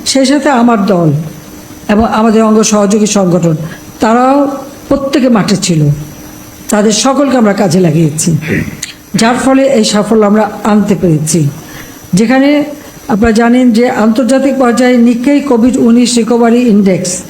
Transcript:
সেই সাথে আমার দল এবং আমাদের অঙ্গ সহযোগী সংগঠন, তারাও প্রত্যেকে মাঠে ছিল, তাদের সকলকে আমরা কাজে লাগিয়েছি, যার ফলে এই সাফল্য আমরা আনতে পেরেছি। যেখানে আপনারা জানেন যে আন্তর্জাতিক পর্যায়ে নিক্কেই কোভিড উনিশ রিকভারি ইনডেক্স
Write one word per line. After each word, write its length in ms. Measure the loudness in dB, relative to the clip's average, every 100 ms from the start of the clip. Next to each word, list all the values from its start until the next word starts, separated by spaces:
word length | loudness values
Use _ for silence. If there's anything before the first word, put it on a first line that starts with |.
সেই 220 | -2 0 2
সাথে 220 | 0 0
আমার 360 | 2 2 2 0
দল 220 | 0 0 -2 -6 -14 -20 -20 -20 -16 -2
এবং 160 | 0 0 0
আমাদের 220 | 2 2
অঙ্গ 160 | 2 2
সহযোগী 460 | 2 0 2 0 0 0
সংগঠন, 380 | 0 0 0 -2 -6 -14 -20 -4
তারাও 380 | 0 2 2 2 0 -6 -14 -18 -4
প্রত্যেকে 400 | -4 -2 0 2
মাঠে 280 | 0 0 -2
ছিল, 240 | 0 0 0 -2 -8 -16 -20 -20 -20 -20 -4
তাদের 240 | 0 0 0
সকলকে 320 | 0 0 0 2
আমরা 180 | 2 2
কাজে 180 | 0 2
লাগিয়েছি, 500 | 2 2 0 0 -2 -2 -2 -6 -6 -10 -16 -18 -8
যার 220 | -2 0 0
ফলে 180 | 0 2 2 2
এই 60 |
সাফল্য 380 | 0 0 0 0 2
আমরা 140 | 2 0 -4
আনতে 300 | 0 0 0 0
পেরেছি। 380 | 0 0 0 0 -2 -4 -18 -20 -20 -20 -4 -2
যেখানে 300 | 2 2 2 0 -2 -10 -18 -18 -6
আপনারা 240 | 0 2
জানেন 340 | 2 2 4 2
যে 120 | 2 0
আন্তর্জাতিক 640 | 0 0 0 0 0 0 0
পর্যায়ে 340 | 0 2 2 4
নিক্কেই 420 | 2 2 0 0
কোভিড 340 | 0 2 2 2
উনিশ 340 | 2 2 2 0
রিকভারি 420 | 0 2 2 2 2
ইনডেক্স 360 | 2 2 0 -4 -8